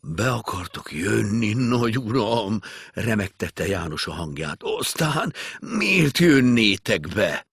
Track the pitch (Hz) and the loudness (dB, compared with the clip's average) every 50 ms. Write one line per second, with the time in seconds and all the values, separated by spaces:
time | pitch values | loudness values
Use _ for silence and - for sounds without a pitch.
0 | _ 73 80 80 104 127 127 113 - - 92 92 90 - - - - - - 151 | _ -8 -4 0 0 0 0 -2 -4 -6 -6 -6 -6 -8 -12 -14 -14 -10 -8 -4
1 | - - 110 113 110 104 101 117 117 104 107 123 127 117 123 120 120 117 110 131 | -2 0 0 0 2 2 0 0 0 0 0 0 0 2 2 2 2 0 0 -2
2 | 127 107 117 135 110 104 117 117 110 95 110 104 - - - - - - _ - | -2 0 0 0 2 2 0 0 0 -2 -4 -4 -6 -10 -16 -16 -18 -14 _ -6
3 | 92 113 117 107 98 92 _ _ - 85 - - 90 82 98 92 82 85 76 73 | -2 0 0 0 0 -4 _ _ -8 -8 -4 -4 -2 -2 -2 -2 -4 -6 -6 -6
4 | - - 76 78 85 80 71 76 78 76 73 - - - - - 82 - - - | -8 -8 -6 -6 -8 -8 -6 -6 -8 -8 -8 -8 -6 -6 -6 -4 -4 -6 -2 -2
5 | 165 156 143 151 - - - - - - - - - - 247 220 - 202 190 190 | -2 0 0 -2 -2 -4 -6 -8 -12 -12 -14 -14 -12 -6 -4 -2 0 2 2 4
6 | 160 143 135 - 170 175 147 135 127 123 123 120 113 104 98 - _ - 110 92 | 4 4 4 4 6 6 6 6 6 6 6 6 6 4 4 2 _ 0 0 0
7 | 76 82 85 101 101 85 76 - - _ | 0 -2 0 0 2 2 0 -4 -8 _